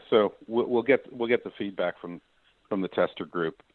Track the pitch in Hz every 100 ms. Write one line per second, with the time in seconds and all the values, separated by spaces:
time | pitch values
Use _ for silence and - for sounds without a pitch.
0 | - 117 101 - - 113 110 120 120 123
1 | - 127 117 120 95 - 101 92 87 -
2 | 87 87 _ _ _ _ _ 98 92 -
3 | 87 - 82 87 82 - _